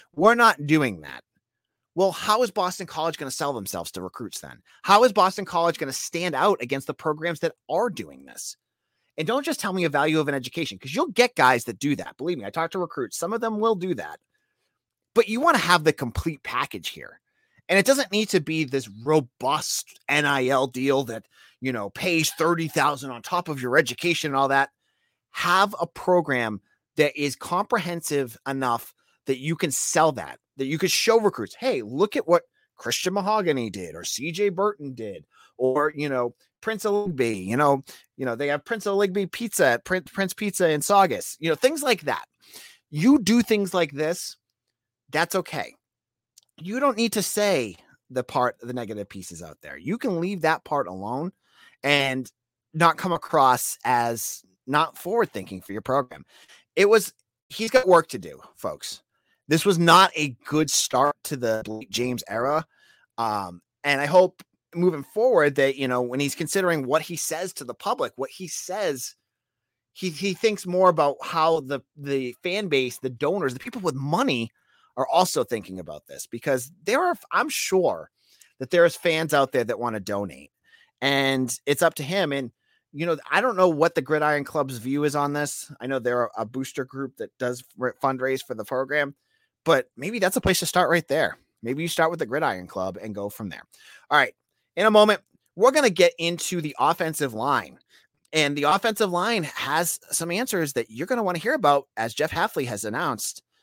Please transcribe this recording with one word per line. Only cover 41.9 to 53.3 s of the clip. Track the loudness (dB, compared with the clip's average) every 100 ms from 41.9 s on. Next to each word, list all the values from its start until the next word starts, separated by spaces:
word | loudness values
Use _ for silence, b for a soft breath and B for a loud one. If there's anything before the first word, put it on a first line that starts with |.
| 0
that. | 0 -6 -8 _ B B B B _
You | 2 6 6
do | 6 2
things | 4 2 2
like | 0 0
this, | -2 -2 -4 -8 -16 _ _ _ _ _ _ _
that's | -2 0 -2
okay. | -4 -8 -10 -14 _ _ _ _ _ _ _ -16
You | -8 0
don't | 0 2
need | 0
to | 0
say | -2 0 0 0 -2 -8 b b _
the | -6
part, | -4 0 0 -2
the | -8
negative | -8 -8 -8 -10
pieces | -12 -14 -16
out | -18 -18
there. | -18 -12
You | -6 -4
can | -2 -2
leave | -2 0
that | 0 0
part | -2 -4 -4
alone | -8 -6 -6 -6 -10 b b b b
and | 0 2 2 -2 -8 _ _ _ _ 4
not | 4 4
come | -2
across | -4 0